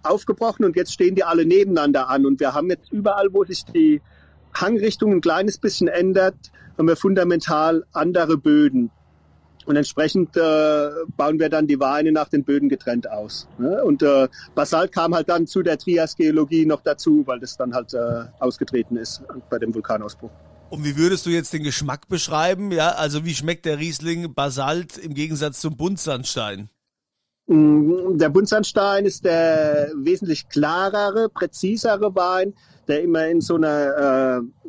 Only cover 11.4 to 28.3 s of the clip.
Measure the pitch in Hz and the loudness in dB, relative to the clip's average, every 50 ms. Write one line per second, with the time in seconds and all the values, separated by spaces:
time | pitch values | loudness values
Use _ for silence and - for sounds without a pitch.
11.4 | 160 151 156 156 156 147 143 135 139 131 143 151 160 160 156 156 147 - - 143 | 0 0 0 0 2 2 0 0 2 0 0 2 2 2 2 0 0 0 -2 -2
12.4 | 131 - 143 143 143 139 135 - - 123 120 120 - 104 110 104 104 107 - - | 0 0 0 2 2 0 -2 -2 -4 -4 -4 -4 -4 -6 -8 -10 -10 -10 -12 -16
13.4 | - - - - 120 151 190 - - 185 147 135 151 143 139 135 131 127 - - | -16 -16 -10 -6 -4 -2 0 0 2 2 2 2 4 4 4 4 2 2 -2 -10
14.4 | - - - 151 147 - 165 160 180 190 - 185 165 165 175 165 147 - 170 170 | -16 -8 -4 -4 -2 0 0 0 0 0 0 -2 -2 0 0 0 0 0 0 0
15.4 | 170 - - 190 170 170 156 147 - 185 170 160 160 156 - - 165 156 156 156 | -2 -2 -2 -2 0 0 -2 -2 -2 0 0 0 0 -2 0 0 0 2 2 2
16.4 | 151 139 165 160 160 156 151 - - 151 147 - - 165 147 151 139 131 127 120 | 0 2 2 2 2 2 0 0 0 -2 -2 0 2 4 4 4 2 0 -6 -8
17.4 | 131 123 - - 127 123 120 127 117 - - 120 120 117 117 117 117 117 - - | -8 -12 -8 -6 -6 -4 -4 -4 -6 -4 -6 -4 -4 -4 -4 -6 -8 -12 -8 -4
18.4 | 131 127 - - 127 - - 120 113 - 120 117 117 - - - - - - 127 | -4 -4 -2 -4 -6 -4 -2 -4 -2 -2 -4 -6 -6 -8 -14 -16 -16 -16 -16 -16
19.4 | - - 123 110 113 113 110 110 104 - 110 107 107 107 - - 123 113 - - | -10 -8 -8 -6 -4 -4 -6 -6 -4 -4 -6 -6 -6 -10 -14 -16 -20 -20 -20 -20
20.4 | - - - - - - - 151 147 143 139 147 165 180 190 175 - 170 170 170 | -20 -20 -20 -20 -18 -14 -10 -8 -6 -4 0 2 2 2 2 0 -2 -2 -2 -2
21.4 | 156 - - 156 151 147 127 - 147 139 131 147 _ - 190 165 - - 156 151 | -2 -4 -6 -6 -6 -4 -4 -4 -4 -6 -6 -8 _ -8 -6 -6 -4 -4 -2 0
22.4 | 165 180 190 180 202 202 180 160 156 170 - - 156 147 143 151 160 175 151 131 | 0 0 0 -2 -2 -4 -2 0 0 0 0 0 -2 -2 -2 -4 -4 -4 -6 -4
23.4 | 143 165 170 - - 160 151 143 156 170 151 131 151 165 170 170 170 160 127 151 | -4 -6 -6 -4 -4 -4 -4 -4 -4 -6 -8 -6 -6 -4 -4 -4 -6 -8 -4 -4
24.4 | 139 143 127 139 135 139 156 175 180 - - - - 160 147 139 151 160 156 139 | -4 -4 -4 -4 -4 -2 -4 -4 -6 -10 -14 -14 -12 -10 -6 -6 -6 -4 -4 -4
25.4 | 151 151 131 - - 156 151 120 156 185 196 - - 160 139 127 131 - - 131 | -4 -6 -6 -6 -6 -6 -6 -4 -4 -4 -4 -4 -6 -6 -6 -6 -6 -6 -6 -6
26.4 | 110 104 101 95 107 107 _ _ _ _ _ _ _ _ _ _ _ _ _ _ | -6 -6 -8 -10 -12 -16 _ _ _ _ _ _ _ _ _ _ _ _ _ _
27.4 | _ - 165 156 151 151 151 151 - 156 175 185 180 185 185 147 156 151 | _ 2 4 6 6 6 6 4 4 2 0 0 0 -2 0 2 2 4